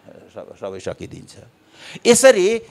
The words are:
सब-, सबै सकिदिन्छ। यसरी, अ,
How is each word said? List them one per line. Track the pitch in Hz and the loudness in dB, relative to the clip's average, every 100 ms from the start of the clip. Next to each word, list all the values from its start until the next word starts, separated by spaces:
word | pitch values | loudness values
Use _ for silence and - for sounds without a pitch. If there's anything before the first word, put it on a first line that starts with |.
| - - - | -20 -20 -20
सब-, | 107 - - | -20 -20 -16
सबै | 101 95 | -14 -12
सकिदिन्छ। | 92 - 92 - - - - _ _ _ - - 220 | -14 -14 -16 -18 -20 -20 -20 _ _ _ -20 -4 2
यसरी, | 233 262 214 185 226 | 4 6 4 0 -2
अ, | - | -8